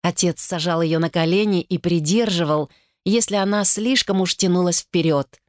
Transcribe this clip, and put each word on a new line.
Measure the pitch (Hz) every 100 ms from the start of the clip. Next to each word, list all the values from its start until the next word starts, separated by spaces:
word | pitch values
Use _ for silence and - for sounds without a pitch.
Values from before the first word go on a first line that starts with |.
Отец | 180 175 180 160
сажал | - 175 165 165
её | 165 160
на | 165
колени | 170 160 190 214 190
и | - 180
придерживал, | 175 175 151 214 226 175 160 151 143 _ _ _ -
если | 226 226 202
она | 196 208
слишком | 190 - 226 262 - 190
уж | 185 -
тянулась | 185 180 180 175
вперёд. | - 175 160 143 135 -